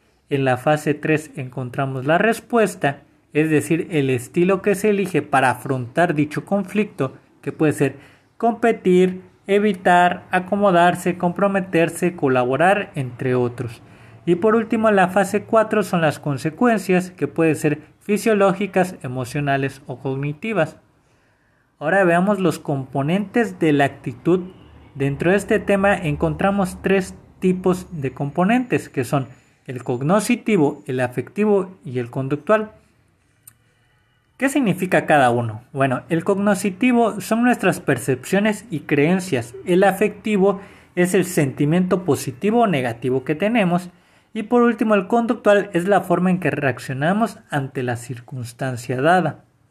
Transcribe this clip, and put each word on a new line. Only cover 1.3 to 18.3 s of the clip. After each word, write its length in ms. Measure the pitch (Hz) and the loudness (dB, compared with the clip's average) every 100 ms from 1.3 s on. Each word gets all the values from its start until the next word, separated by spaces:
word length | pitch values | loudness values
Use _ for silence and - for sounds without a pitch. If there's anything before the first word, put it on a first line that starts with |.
| - | -12
encontramos 680 | 127 135 127 120 135 135 | -12 -10 -10 -6 -6 -4
la 140 | 127 170 | 0 2
respuesta, 840 | 220 220 - 233 208 185 143 135 _ _ _ | 2 -2 -2 0 0 0 -2 -2 _ _ _
es 160 | 147 156 | -2 2
decir, 380 | 151 147 165 - | 2 2 -2 -2
el 180 | 160 135 | -2 0
estilo 500 | 127 120 - 175 190 | -2 -2 0 2 2
que 140 | 208 | 0
se 160 | 190 214 | 0 0
elige 320 | 202 180 151 | 0 0 -2
para 280 | - 143 131 | 2 2 2
afrontar 680 | 117 135 131 120 - 170 151 | 0 -4 -4 -4 0 0 2
dicho 280 | 147 - | -2 -4
conflicto, 680 | - 202 190 208 208 - 135 - _ _ | -4 -4 -2 -2 -4 -2 -6 -6 _ _
que 100 | - | -10
puede 220 | - 156 | -2 0
ser 200 | - 139 - - _ _ - | 2 -2 -2 -20 _ _ -4
competir, 840 | 233 226 233 226 185 180 185 185 - _ - | -2 0 0 0 4 4 4 0 -12 _ 0
evitar, 800 | 202 208 185 190 175 180 180 - | 2 2 0 4 6 4 2 -4
acomodarse, 840 | 185 185 202 202 175 175 175 185 175 | -4 -2 0 4 6 4 2 -2 -2
comprometerse, 1000 | 180 175 196 196 185 165 165 165 180 175 | -2 0 0 0 -2 0 0 0 -4 0
colaborar, 760 | 143 127 123 135 175 202 196 - | 0 2 2 2 2 2 -2 -8
entre 400 | 127 117 131 127 | -8 -6 -2 0
otros. 460 | 120 120 120 - - - - - - | 0 -4 -12 -12 -20 -20 -20 -10 -2
Y 80 | |
por 220 | 170 220 226 | 2 4 2
último, 320 | 220 226 220 | 0 0 2
en 80 | 202 | 4
la 140 | 180 | 2
fase 340 | 202 190 208 | 2 0 -2
cuatro 400 | - 220 214 214 | 0 0 2 0
son 160 | 196 180 | 0 0
las 180 | 160 147 | 0 -2
consecuencias, 920 | 151 135 160 151 247 220 185 185 180 | -4 -4 -4 0 2 2 2 0 0
que 160 | - 143 | -6 -6
pueden 260 | - 160 | 0 0
ser 280 | 143 156 147 - _ | 2 0 -2 -8 _
fisiológicas, 960 | - 208 226 | -4 0 2